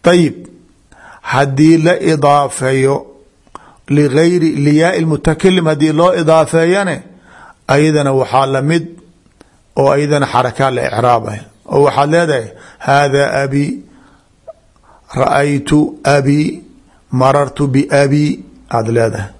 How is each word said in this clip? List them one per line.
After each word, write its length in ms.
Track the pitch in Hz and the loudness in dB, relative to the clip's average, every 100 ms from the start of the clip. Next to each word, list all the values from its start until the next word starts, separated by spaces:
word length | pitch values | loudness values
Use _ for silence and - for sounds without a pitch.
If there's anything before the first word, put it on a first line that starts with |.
Tayib, 320 | 165 180 151 - - - _ _ _ - - - | 4 2 2 -4 -18 -20 _ _ _ -20 -20 -18
haddii 560 | - 131 143 135 156 165 | -4 -2 0 2 4 4
la 160 | 160 180 | 2 0
idaafeeyo 960 | - 156 143 143 139 - 131 135 135 139 - - _ _ _ - - _ - | 0 0 2 2 0 -4 -2 0 0 -2 -8 -20 _ _ _ -20 -20 _ -2
ligayri, 600 | 143 147 143 165 180 165 143 | 0 2 2 2 2 0 0
liyaai 460 | 143 151 170 185 | 0 2 2 0
lmutakalim 640 | 160 151 165 156 190 185 165 | -2 -2 -2 0 0 2 0
haddii 280 | 151 156 | 0 0
loo 180 | - 175 | 2 2
idaafeeyane, 800 | 185 160 160 151 165 165 190 190 147 - - _ - - _ - | 2 2 2 2 0 0 0 -2 -6 -12 -20 _ -20 -20 _ -2
ayadana 440 | 139 156 151 139 | 0 2 0 0
waxaa 320 | 135 127 127 135 | -2 0 0 0
la 160 | 131 | -2
mid 240 | 139 170 170 - _ _ _ _ _ _ _ - | 0 -2 -4 -18 _ _ _ _ _ _ _ -2
oo 120 | 139 | 0
ayadana 360 | 139 147 147 139 | 0 0 -2 0
xarakaa 440 | 123 127 - 135 | -2 -4 -2 -2
la 100 | 123 - | -2 -4
icraabay. 520 | - 123 120 110 107 - _ - | 0 2 0 -2 -12 -16 _ -4
Oo 100 | 139 | 0
waxaad 260 | 143 127 143 | 0 0 0
leedahay, 360 | 170 165 135 113 - - - | 0 0 -4 -6 -18 -20 -10
"Haadaa 500 | - 139 143 139 143 135 | -2 0 2 0 0 -2
abi, 240 | 139 139 147 - - - _ _ _ _ - - _ _ _ _ _ | -2 -2 -4 -6 -14 -20 _ _ _ _ -20 -20 _ _ _ _ _
ra'aytu 720 | 127 135 135 147 143 - 151 - - | -4 0 0 0 -2 0 0 0 -4
abi, 380 | 139 143 135 147 156 - - _ _ _ _ | 0 0 2 0 -2 -6 -18 _ _ _ _
marartu 520 | 127 131 139 139 - 143 | 0 2 2 -2 -2 0
biabi," 580 | 135 147 139 143 147 151 - - - - | 0 0 0 2 0 0 -4 -12 -20 -6
aad 160 | 117 113 | -4 -2
leedahay. 440 | 117 113 107 101 | 0 0 -4 -10